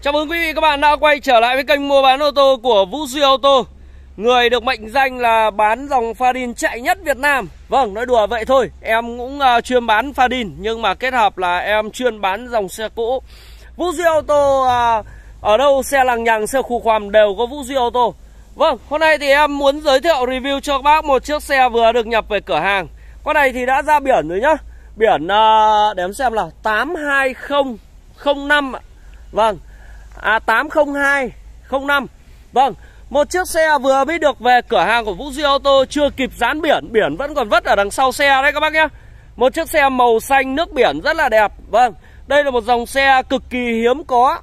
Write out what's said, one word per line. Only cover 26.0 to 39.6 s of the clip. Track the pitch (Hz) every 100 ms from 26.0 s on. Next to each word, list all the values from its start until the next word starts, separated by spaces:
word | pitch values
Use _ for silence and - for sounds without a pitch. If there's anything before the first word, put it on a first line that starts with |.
em | 180
xem | 202 262
là | 226 175 -
tám | 220 214 254
hai | 349 294 277 269
không | 254 - 285 269 220 - - - -
không | 285 285 277
năm | 294 277 226
ạ. | - - - - -
Vâng. | 185 220 185 - - - - - -
À, | - 220
tám | - 226 294
không | 320 294
hai | 285 277 277 254 - - -
không | - 269 277
năm. | 285 226 - - - -
Vâng, | - 262 - - - -
một | 254 294
chiếc | 349 370
xe | 339 320 294
vừa | 254 269
mới | 269 330
được | 302 247
về | 226 247 233
cửa | 220
hàng | 170 233
của | 220
Vũ | 180 277
Duy | 262
Ô | 294 277
tô, | 269 277 262
chưa | 285 285 -
kịp | 254 -
dán | 233 294
biển, | 330 202 147
biển | 220 170 151
vẫn | 285
còn | 294 226
vất | 311
ở | 349 208
đằng | 202
sau | - 262
xe | 240 285 269
đấy | 277
các | 285
bác | 311
nhá. | 311 311 - - - - -
Một | 247
chiếc | 320